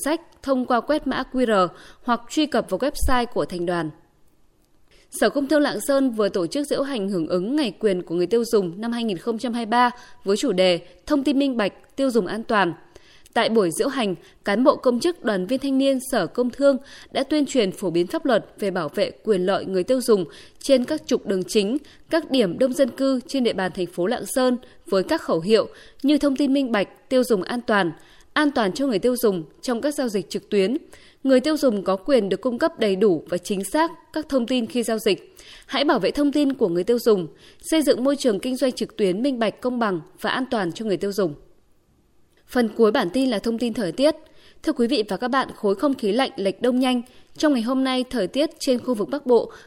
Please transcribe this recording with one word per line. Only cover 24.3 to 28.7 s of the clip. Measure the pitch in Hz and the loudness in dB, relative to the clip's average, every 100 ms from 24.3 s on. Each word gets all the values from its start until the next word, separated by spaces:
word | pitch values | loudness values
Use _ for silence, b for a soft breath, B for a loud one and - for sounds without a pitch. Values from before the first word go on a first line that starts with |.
| 262 254 247 B B - | 0 0 0 B B -2
với | 196 | -2
các | - 320 | 0 -2
khẩu | - 170 | -2 -2
hiệu | 170 220 160 B B B | 4 2 2 B B B
như | 269 294 | 2 2
thông | 294 262 | 2 2
tin | 285 | 2
minh | 277 262 | 2 0
bạch, | 214 185 - - | 0 -2 -6 -2
tiêu | 254 | 0
dùng | 247 202 | 2 0
an | - 240 | 0 -6
toàn, | 233 208 180 151 b b b | 0 0 0 -4 b b b
an | 285 302 | 0 0
toàn | 262 202 | 2 0